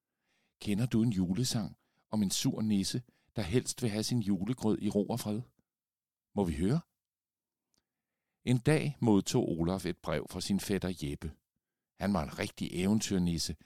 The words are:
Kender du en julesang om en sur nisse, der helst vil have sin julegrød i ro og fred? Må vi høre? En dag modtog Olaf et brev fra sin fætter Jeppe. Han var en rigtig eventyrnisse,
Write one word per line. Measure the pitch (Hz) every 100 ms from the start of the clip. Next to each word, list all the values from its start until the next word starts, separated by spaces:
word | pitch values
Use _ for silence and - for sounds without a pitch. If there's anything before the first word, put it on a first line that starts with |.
| _ _ _ _ _ -
Kender | - 104 123
du | 113
en | 120
julesang | 92 90 92 127 120 92 - _ _ _
om | 110
en | 95
sur | - 139 -
nisse, | 107 101 92 123 - _ _ -
der |
helst | 85 123 - -
vil | 123
have | 107
sin | 107 123
julegrød | 98 98 98 127 107 -
i | 104
ro | 101 -
og | 117
fred? | 107 104 - _ _ _ _ _ _ _ _
Må | 104
vi | 90 71
høre? | 92 160 - _ _ _ _ _ _ _ _ _ _ _ _ _ _ _
En | - 127
dag | 147 151 135 -
modtog | 120 101 - 127 -
Olaf | 82 82 95 85
et | 87
brev | - 76 -
fra | 92
sin | - 98
fætter | - 95 90 90
Jeppe. | 71 73 80 - _ _ _ _ _ -
Han | 95
var | 95
en | 69 -
rigtig | 104 - 85
eventyrnisse, | 87 95 107 - 95 87 82 - -